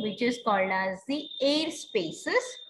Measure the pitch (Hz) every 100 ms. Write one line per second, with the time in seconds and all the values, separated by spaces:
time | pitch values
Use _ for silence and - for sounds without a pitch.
0 | 214 190 240 240 - 196 190 190 190 185
1 | - 285 294 - 269 294 320 - - -
2 | - - - 440 494 - -